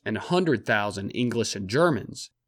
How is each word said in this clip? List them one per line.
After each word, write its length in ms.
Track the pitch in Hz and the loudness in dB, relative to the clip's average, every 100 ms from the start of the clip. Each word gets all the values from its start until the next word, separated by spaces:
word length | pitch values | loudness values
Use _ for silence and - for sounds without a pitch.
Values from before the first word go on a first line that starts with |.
and 120 | - 107 | -6 -6
a 40 | |
hundred 460 | - 180 170 117 - | 0 2 4 2 2
thousand 440 | 110 104 98 98 | 0 0 -4 -6
English 440 | - 123 117 107 | -2 0 0 -2
and 140 | 101 95 | -4 -2
Germans 640 | 123 175 127 - - - _ | 2 4 2 -4 -12 -16 _